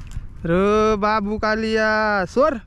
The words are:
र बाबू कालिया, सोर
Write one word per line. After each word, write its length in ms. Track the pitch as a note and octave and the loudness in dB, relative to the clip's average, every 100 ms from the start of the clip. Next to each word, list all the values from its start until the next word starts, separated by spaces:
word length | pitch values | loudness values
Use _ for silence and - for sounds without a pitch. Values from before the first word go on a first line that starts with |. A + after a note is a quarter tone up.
| - - - - | -12 -10 -10 -8
र 500 | E3 F3 G3+ G#3+ G#3+ G#3+ | 0 2 4 2 2 2
बाबू 380 | G#3 G#3+ G3+ G#3+ | 0 0 -2 -2
कालिया, 840 | G#3+ G#3+ A3 A3 G#3+ G#3+ G#3+ G#3 F3+ | -2 0 0 0 2 2 0 0 0
सोर 260 | A#3 D4+ B3 | 2 2 0